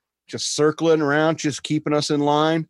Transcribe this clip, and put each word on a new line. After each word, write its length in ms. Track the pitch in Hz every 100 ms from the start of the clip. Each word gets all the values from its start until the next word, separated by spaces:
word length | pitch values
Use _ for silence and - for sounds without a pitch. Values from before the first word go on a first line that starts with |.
| _ _ -
just 300 | 120 - -
circling 460 | 151 151 165 156
around, 360 | 143 147 160 151
just 240 | 151 127
keeping 300 | - 151 147
us 180 | 147 143
in 100 | 147
line? 460 | 143 147 156 165 156